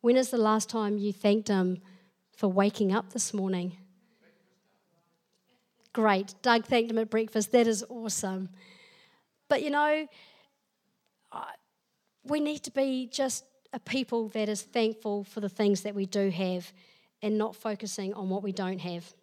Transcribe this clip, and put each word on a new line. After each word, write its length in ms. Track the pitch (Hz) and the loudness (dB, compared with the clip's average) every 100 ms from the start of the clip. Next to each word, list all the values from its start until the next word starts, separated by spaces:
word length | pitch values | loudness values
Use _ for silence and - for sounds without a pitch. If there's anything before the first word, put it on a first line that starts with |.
When 140 | 240 262 | 6 4
is 140 | 254 | 4
the 80 | 240 | 2
last 300 | 214 220 214 | 4 2 0
time 300 | 226 208 208 | -2 -2 0
you 140 | 202 | -2
thanked 360 | 196 208 214 208 | 0 2 2 2
him 320 | 196 185 180 - - _ _ _ - | 2 2 0 -8 -20 _ _ _ -4
for 120 | 202 | 0
waking 440 | 185 202 - 202 | 4 2 2 2
up 200 | 202 190 | 2 -2
this 200 | 240 - | -6 -4
morning? 440 | 208 190 185 180 170 - _ _ _ _ _ _ _ _ _ _ _ _ _ _ _ _ _ _ _ _ | -4 -2 -2 -4 -8 -20 _ _ _ _ _ _ _ _ _ _ _ _ _ _ _ _ _ _ _ _
Great. 420 | - 220 190 196 - | 2 4 4 0 -4
Doug 220 | 254 233 | 2 2
thanked 260 | 226 240 233 | 4 2 2
him 80 | 226 | 0
at 100 | 220 | 0
breakfast. 440 | 220 226 220 202 | 0 0 -2 2
That 140 | 247 233 | 4 4
is 180 | 214 233 | 2 -4
awesome. 600 | 240 226 - 196 190 185 - - - - _ _ _ _ _ _ | -10 -6 -6 -6 -6 -8 -12 -20 -20 -20 _ _ _ _ _ _
But, 140 | 285 | 0
you 80 | 294 | 2
know, 360 | 285 302 311 302 - - _ _ _ _ _ _ _ _ _ _ | 2 2 2 -2 -14 -20 _ _ _ _ _ _ _ _ _ _
I, 140 | - - - _ _ _ _ _ _ | -14 -14 -16 _ _ _ _ _ _
we 160 | - 302 | -4 -2
need 240 | 294 294 | -2 -4
to 60 | - | -6
be 380 | 277 269 254 247 | -2 -2 -2 -6
just 340 | - 269 - _ _ _ | -4 -4 -4 _ _ _
a 60 | 254 | -16
people 500 | - 262 254 233 220 | -4 -4 -2 -2 -2
that 180 | 220 208 | -4 -4
is 140 | 208 | -4
thankful 600 | - 247 220 220 214 202 | -4 0 0 0 -4 -4
for 160 | 196 - | -6 -6
the 80 | 202 | -8
things 340 | - 208 196 | 0 2 2
that 120 | 208 | 0
we 120 | 202 190 | -4 -2
do 240 | 202 196 | 0 0
have 420 | 170 185 180 175 _ _ _ _ _ | 0 -2 -2 -8 _ _ _ _ _
and 160 | 214 214 | -2 0
not 180 | 220 196 | -2 -4
focusing 560 | 220 208 208 - 190 | -8 -6 -8 -6 -6
on 140 | 208 185 | -6 -4
what 140 | 190 | -2
we 100 | 202 | -4
don't 280 | 190 185 190 | -4 -4 -4
have. 340 | 175 170 170 _ | -6 -10 -12 _